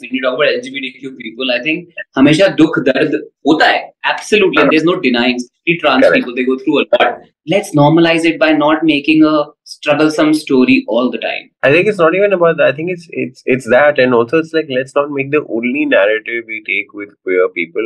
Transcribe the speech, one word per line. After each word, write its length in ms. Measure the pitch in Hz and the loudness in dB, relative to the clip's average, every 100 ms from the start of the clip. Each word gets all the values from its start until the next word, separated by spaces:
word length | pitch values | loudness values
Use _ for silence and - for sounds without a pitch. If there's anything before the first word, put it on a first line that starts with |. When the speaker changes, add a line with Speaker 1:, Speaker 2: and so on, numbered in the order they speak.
Speaker 1:
when 100 | 120 | -8
you 100 | 131 | -4
talk 140 | 127 127 | -4 0
about 180 | 139 | 0
L 80 | 123 | -2
G 80 | 131 | -6
B 120 | 135 | -12
T 180 | 131 123 | -12 -14
Q 140 | 135 | -18
people, 380 | 131 110 113 131 | -14 -16 -8 -4
I 120 | 120 | -4
think 260 | 139 170 - - - 135 | -4 -6 -8 -18 -8 2
हमेशा 400 | 143 160 190 139 | 2 4 2 4
दुख 200 | 160 - 131 | 2 2 -2
दर्द 260 | - - - - _ 139 | 0 -2 -4 -8 _ -2
होता 180 | - - | 2 2
है. 240 | - - _ 143 | 0 -6 _ -6
Absolutely. 560 | - - 208 185 151 | -6 -2 2 2 2
And 100 | 143 | 2
there's 120 | 156 | 2
no 160 | 165 175 | 0 0
denying. 380 | 127 120 123 123 | -2 0 0 -2
Especially 420 | - _ 170 170 | -8 _ -4 0
trans 240 | 147 131 95 | 0 2 4
Speaker 2:
Correct. 100 | - | 2
Speaker 1:
people, 200 | 123 123 | -2 -4
they 100 | 127 | -2
go 140 | 131 | -2
through 220 | 156 135 | 0 0
a 40 | - | 2
lot. 280 | - - - - _ 151 | 2 0 -2 -16 _ -2
Let's 280 | 196 202 147 | -2 0 2
normalize 480 | 147 165 165 165 165 | 4 4 4 2 0
it 140 | 151 | 0
by 120 | 156 | 2
not 320 | 147 147 156 | 2 2 2
making 400 | 160 143 147 156 | 0 0 2 4
a 220 | 156 151 147 _ | 4 2 -4 _
strugglesome 680 | - - 151 143 156 151 151 151 | -20 -8 -2 2 0 2 0 0
story 500 | - 131 127 131 - | 0 2 4 2 0
all 220 | 117 123 | -2 -2
the 80 | 113 | -4
time. 320 | 87 - - - | -8 -10 -14 -4
Speaker 2:
I 80 | 131 | 2
think 160 | 165 202 | 2 0
it's 100 | 185 | 2
not 160 | 160 | 0
even 200 | 185 208 | 2 0
about 240 | 185 170 151 | 2 0 2
that. 100 | 139 | 0
I 40 | |
think 200 | 139 175 | 0 -8
it's, 160 | 175 170 | -10 -12
it's, 320 | 127 123 - - | -10 -10 -8 -4
it's 220 | 131 113 | -4 2
that. 280 | 123 147 143 | 4 4 2
And 160 | 127 | 2
also 240 | 120 117 165 | 2 2 -2
it's 160 | 160 | -2
like, 140 | 160 151 | -4 -4
let's 240 | 127 131 143 | -6 -2 -4
not 140 | 143 | -2
make 200 | 139 139 | -6 -2
the 120 | 147 - | -4 -4
only 360 | 113 123 143 147 | -6 -4 -4 0
narrative 600 | 117 101 110 113 117 113 | 2 2 0 -4 -10 -10
we 160 | 110 107 | -14 -8
take 260 | 98 101 | -8 -8
with 160 | 104 101 _ | -14 -16 _
queer 260 | 92 90 92 | -2 0 0
people 340 | 87 85 87 | -4 -8 -6